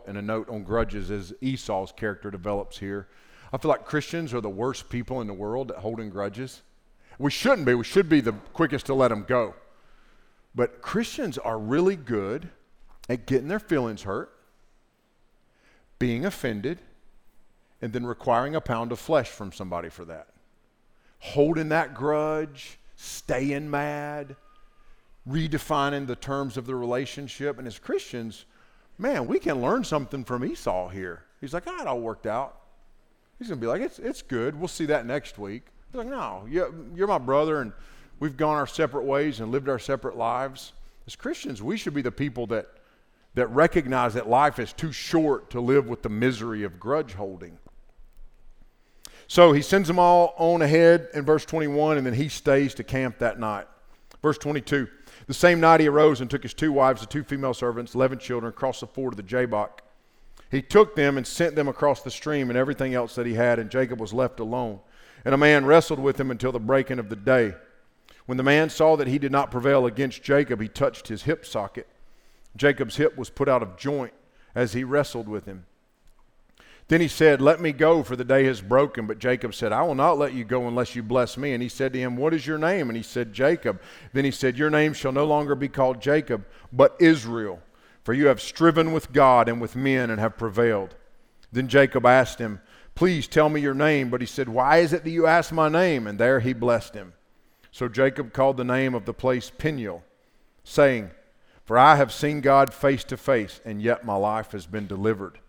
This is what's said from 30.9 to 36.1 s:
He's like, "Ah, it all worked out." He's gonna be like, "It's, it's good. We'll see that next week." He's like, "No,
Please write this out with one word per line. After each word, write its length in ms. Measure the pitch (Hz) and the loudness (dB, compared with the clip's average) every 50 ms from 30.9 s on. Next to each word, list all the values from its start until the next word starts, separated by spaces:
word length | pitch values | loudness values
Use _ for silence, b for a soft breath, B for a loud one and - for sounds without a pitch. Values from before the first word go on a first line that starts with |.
| 95 98 92 90 85 - _ _ _ _ | -10 -10 -10 -10 -12 -14 _ _ _ _
He's 140 | 143 131 151 | -12 -10 -10
like, 100 | 175 - | -10 -10
"Ah, 160 | 339 359 349 | -10 -12 -8
it 60 | - | -6
all 140 | 151 123 120 | -6 -6 -6
worked 260 | 113 113 104 - - | -6 -8 -10 -8 -8
out." 320 | 107 107 123 135 - - - _ _ _ _ _ _ _ _ _ _ _ _ _ _ _ - | -6 -6 -6 -8 -10 -14 -20 _ _ _ _ _ _ _ _ _ _ _ _ _ _ _ -18
He's 80 | 247 | -12
gonna 140 | 226 165 123 | -12 -8 -6
be 40 | 117 | -4
like, 160 | 117 135 190 | -4 -4 -4
"It's, 160 | 269 339 - | -6 -8 -10
it's 240 | - - 254 - - | -10 -10 -10 -10 -10
good. 380 | - - 135 113 117 143 147 147 | -10 -8 -6 -4 -4 -4 -6 -8
We'll 80 | 180 | -10
see 180 | - - - 160 | -10 -6 -6 -2
that 180 | 147 151 139 117 | -2 -2 -2 -2
next 340 | 117 135 147 - - - 101 | -6 -8 -8 -8 -12 -14 -14
week." 240 | 101 98 107 127 - _ _ - - | -12 -12 -12 -14 -16 _ _ -20 -20
He's 100 | - - | -16 -14
like, 100 | 254 226 | -12 -12
"No, 380 | 254 | -10